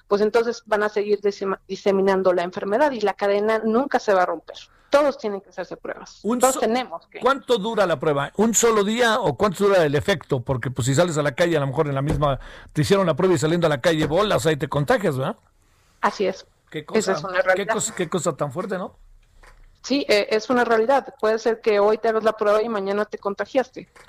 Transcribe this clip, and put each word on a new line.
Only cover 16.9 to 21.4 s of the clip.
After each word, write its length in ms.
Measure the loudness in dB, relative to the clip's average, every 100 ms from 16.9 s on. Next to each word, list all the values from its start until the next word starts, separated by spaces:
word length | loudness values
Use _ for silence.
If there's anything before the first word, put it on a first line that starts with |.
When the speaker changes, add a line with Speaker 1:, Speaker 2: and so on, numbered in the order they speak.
Speaker 2:
cosa, 200 | -2 0
Speaker 1:
es 120 | -4
una 80 | -4 -2
Speaker 2:
qué 60 |
Speaker 1:
realidad. 300 | 0 0 0
Speaker 2:
cosa, 220 | -4 -4
qué 160 | -4 -4
cosa 260 | -2 -2 -4
tan 160 | -6
fuerte, 240 | -6 -6 -6
¿no? 220 | -8 -14 -20 -20 _ _ -20 -20 -20 _
Speaker 1:
Sí, 220 | -4 -2 2
eh, 160 | 0 2
es 220 | -2 0
una 120 | 0
realidad. 520 | 2 2 2 2 0 -4
Puede 200 | -2
ser 240 | 0